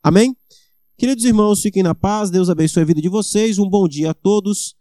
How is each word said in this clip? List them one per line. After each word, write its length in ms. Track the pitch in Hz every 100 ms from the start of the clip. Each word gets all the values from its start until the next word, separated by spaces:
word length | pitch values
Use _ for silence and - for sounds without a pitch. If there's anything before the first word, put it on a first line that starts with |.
Amém? 340 | 147 180 247 254 _ _ _ _ _ _
Queridos 220 | 247 262
irmãos, 360 | 240 214 208 208
fiquem 220 | 214 190
na 140 | 180 160
paz, 340 | 190 214 202
Deus 180 | 180 180
abençoe 340 | 160 160 180
a 40 | 160
vida 160 | 156
de 60 | 165
vocês, 500 | 208 196 208 220 202
um 100 | 196
bom 200 | 202 180
dia 220 | 143 156
a 40 |
todos 640 | 160 190 208 196 202 - _